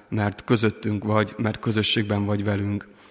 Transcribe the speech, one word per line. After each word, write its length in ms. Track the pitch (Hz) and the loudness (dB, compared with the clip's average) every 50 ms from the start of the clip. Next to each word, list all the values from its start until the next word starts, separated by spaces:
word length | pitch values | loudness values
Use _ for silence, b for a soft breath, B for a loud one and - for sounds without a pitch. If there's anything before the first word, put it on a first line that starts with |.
| B B | B B
mert 340 | - 110 104 104 92 - - | -2 0 0 0 -2 -4 0
közöttünk 600 | - 123 113 110 107 98 - - 110 107 101 101 | 2 2 4 4 2 0 0 -2 -2 -2 -2 0
vagy, 300 | 107 107 107 107 104 - - | 2 2 2 2 0 -2 -2
mert 220 | 117 107 107 - | -2 -2 -2 -2
közösségben 680 | - 120 110 107 104 - - 117 110 104 107 101 101 | -2 -2 0 0 2 2 0 0 0 0 0 0 0
vagy 180 | 101 104 101 101 | 0 0 0 0
velünk. 440 | 107 101 101 101 101 101 101 - - B B B B | 0 0 0 -2 -2 -4 -4 -6 -10 B B B B